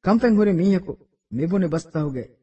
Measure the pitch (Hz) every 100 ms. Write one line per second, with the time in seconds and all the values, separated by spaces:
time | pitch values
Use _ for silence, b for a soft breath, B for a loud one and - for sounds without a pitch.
0 | 185 220 240 208 208 175 190 190 170 -
1 | _ _ _ 113 165 196 175 160 - 160
2 | 147 131 110 _